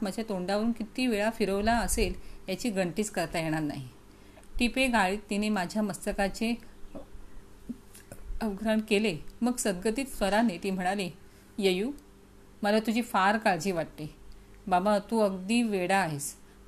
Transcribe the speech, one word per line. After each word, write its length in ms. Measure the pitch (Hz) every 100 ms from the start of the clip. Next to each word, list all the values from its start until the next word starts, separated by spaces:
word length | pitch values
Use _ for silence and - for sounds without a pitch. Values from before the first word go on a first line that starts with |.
माझ्या 220 | 196 190 220
तोंडावरून 440 | 190 180 202 233
किती 340 | 233 208 - 254
वेळा 240 | 208 214
फिरवला 460 | 226 190 196 214 233
असेल 380 | 190 - 185 180 - - -
याची 220 | 185 247
गणतीच 400 | 190 180 165 214
करता 280 | - 160 175
येणार 240 | 160 156
नाही. 260 | 147 139 127 - - - - - - -
टिपे 280 | 240 262 262
गाळीत 320 | 233 185 208 -
तिने 180 | 202 214
माझ्या 340 | 208 175 214
मस्तकाचे 720 | 208 170 208 202 196 - 226 233 - - - - - - - - - - - - - - - - - -
अवघ्राण 380 | 226 190 220 220 214
केले. 280 | 202 220 156 - -
मग 140 | 233 247
सद्गतीत 500 | 220 180 220 226 269
स्वराने 540 | - 196 208 233 175
ती 80 | 196
म्हणाली, 400 | 185 180 208 175 - - - - -
"येयू, 340 | 196 185 233 285 - - - - - -
मला 160 | 208 220
तुझी 240 | 220 226
फार 360 | 226 208 190 214
काळजी 340 | 220 175 196
वाटते. 420 | 170 147 - 151 - - - - - -
बाबा, 320 | 180 202 208
तू 220 | 196 226
अगदी 420 | 208 190 185 240
वेडा 340 | 226 196 180 196
आहेस. 400 | 170 143 - - - -